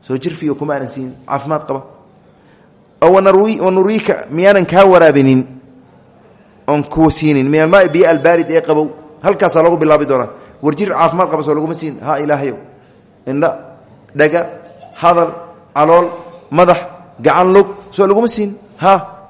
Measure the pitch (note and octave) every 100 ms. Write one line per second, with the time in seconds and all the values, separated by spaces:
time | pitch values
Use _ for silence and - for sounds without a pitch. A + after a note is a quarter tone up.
0 | _ C3 E3+ D#3 D#3 C#3 D3+ C#3+ C3 C3+
1 | B2+ B2+ - C#3 C3+ D3+ D3+ C3+ - -
2 | _ _ _ _ _ _ _ _ _ _
3 | E3 F#3+ F#3+ F#3+ G#3+ A3 F#3 F#3 F#3+ A3
4 | G#3+ F3 - D3 F#3 G3+ F3+ E3+ G3 F3+
5 | E3 C#3+ C3+ C3 B2+ - _ - _ _
6 | _ _ _ _ _ _ - D3 D3 -
7 | D#3+ C#3 D#3 C#3+ C3 D#3 D#3+ G3 F#3 D3+
8 | F3 D#3+ D3 E3+ D#3+ D#3+ D#3+ D3+ D#3 -
9 | - - F#3 G3+ F#3 D#3+ E3 E3+ D#3 D3+
10 | D3 C3+ A#2 - - - C#3+ D3 G3 C3+
11 | E3 E3+ F3+ D#3+ D3 D3+ D#3 D#3+ D#3+ C3+
12 | B2+ D3 D3 D3 C#3 G#2+ - _ _ _
13 | _ _ - C#3 D#3+ - - - _ -
14 | _ C#3+ D3+ E3+ E3+ - - - - -
15 | F3 G#3+ E3+ - - - _ C3+ D3+ E3+
16 | F3 - - - _ D3 F3 F3 - -
17 | - - A#2+ D3 F#3 F#3+ F#3+ - - -
18 | G3 G3+ A#3 A3 G#3 G3+ - - F3 F#3+
19 | E3+ - -